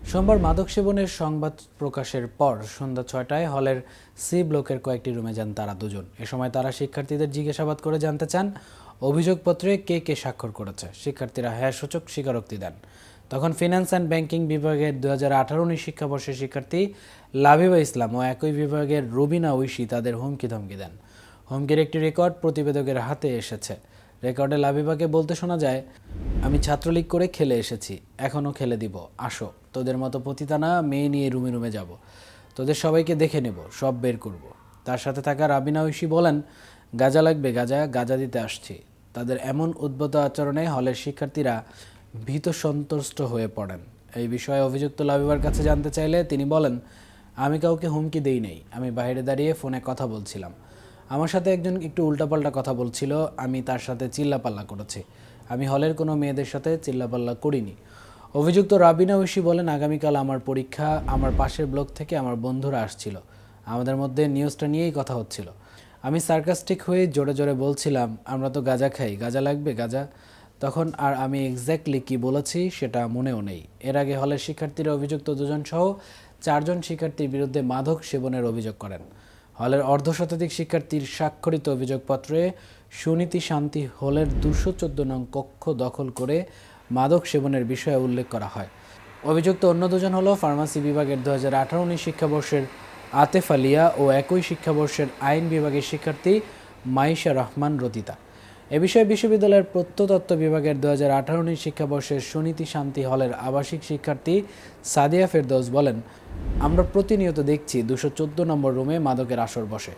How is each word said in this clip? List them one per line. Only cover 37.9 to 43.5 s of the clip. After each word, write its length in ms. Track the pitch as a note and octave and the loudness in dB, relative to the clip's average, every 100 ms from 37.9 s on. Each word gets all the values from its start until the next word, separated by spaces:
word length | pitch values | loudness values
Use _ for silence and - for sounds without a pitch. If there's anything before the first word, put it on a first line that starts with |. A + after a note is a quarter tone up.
| B2 A#2 C3 | -2 0 -2
দিতে 220 | C3 A#2+ | 0 -4
আসছি।" 380 | A2 - - E2+ - _ - | -4 -8 -14 -16 -18 _ -18
তাদের 240 | - B2 B2+ | -8 -4 -4
এমন 360 | C3+ C#3 E3 D#3+ | -2 -2 -2 -2
উদ্ভট 380 | D3 C3 D3 D3+ | -6 -2 0 2
আচরণে 520 | C#3+ C#3+ C#3+ C#3+ E3 | 0 0 -2 0 0
হলের 280 | C#3 B2+ B2 | 0 0 -2
শিক্ষার্থীরা 680 | - C#3 C#3 D3+ C3 A2+ - - - - - A2 A2 | -6 -6 -6 -2 0 -2 -6 -20 -20 -20 -18 -12 -6
ভীত 240 | C#3+ F3 | -4 -2
সন্ত্রস্ত 720 | D#3 D#3+ D3 C#3+ D3+ C#3 - | -2 -2 -2 -2 -4 -4 -6
হয়ে 260 | C3+ A#2 | -4 -2
পড়েন। 320 | A2 | -4